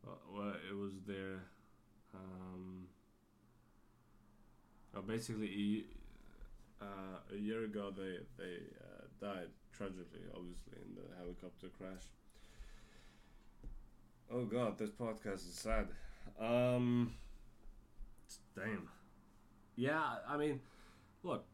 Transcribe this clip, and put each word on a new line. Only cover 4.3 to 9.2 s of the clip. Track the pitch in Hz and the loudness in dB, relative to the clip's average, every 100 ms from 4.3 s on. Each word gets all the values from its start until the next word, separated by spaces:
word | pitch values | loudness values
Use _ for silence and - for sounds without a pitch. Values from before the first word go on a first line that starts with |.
| - - - - - - | -20 -20 -20 -20 -20 -10
well, | 101 | -6
basically, | 95 113 113 110 104 101 104 107 - - - - - - - - - - | 2 2 2 2 2 4 6 6 2 -10 -10 -14 -16 -12 -12 -12 -16 -10
a, | |
uh, | 101 98 95 92 - | -8 -6 -6 -8 -6
a | 101 | 0
year | 104 113 | 0 2
ago, | 110 104 101 98 | 0 0 -2 -2
they, | 95 87 - - | -2 -4 -6 -8
they, | 90 87 85 - | -6 -6 -8 -12
uh, | 50 50 - - | -12 -12 -14 -6